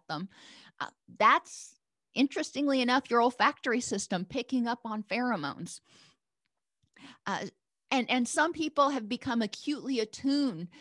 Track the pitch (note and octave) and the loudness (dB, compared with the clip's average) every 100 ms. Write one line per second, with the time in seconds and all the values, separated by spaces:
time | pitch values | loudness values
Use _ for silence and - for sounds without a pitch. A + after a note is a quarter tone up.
0 | - - F#3 - - - - _ - _ | -6 -8 -8 -14 -20 -20 -20 _ -12 _
1 | - A#2+ G#3+ D#4 - - - _ _ _ | -20 2 4 4 0 -16 -18 _ _ _
2 | _ - C#4 - D4+ B3+ C#4+ C4 A#3+ B3+ | _ 0 0 0 -6 -2 0 2 4 2
3 | - A#3 A#3+ - A#3 - - A#3 - G3 | 4 4 4 4 0 2 -2 -2 0 -4
4 | - F#3 F#3+ - B3+ B3+ A#3 A#3+ A3+ G#3+ | -2 -4 -4 -6 -2 -2 0 -4 -6 -8
5 | G#3 A3 B3 G3+ C#3+ - F3 - _ - | -4 -2 0 -2 -4 -6 -12 -14 _ -20
6 | _ _ _ _ _ _ _ _ _ _ | _ _ _ _ _ _ _ _ _ _
7 | C4 - - F#3+ G3 - _ _ _ C4+ | -20 -12 -6 -4 -6 -12 _ _ _ 0
8 | A#3 B3+ A#3+ E4 D#4+ D#4+ D4+ D4 C#4+ C#4 | 2 0 0 2 0 0 -2 4 4 2
9 | G#3 B3 - A#3 G#3+ - - D4 A#3+ B3+ | -4 -6 -2 -2 -2 -4 -6 -6 -2 -2
10 | A3 - C4+ C#4+ C4+ D#3+ F3 - | -4 -4 0 2 0 -2 -10 -14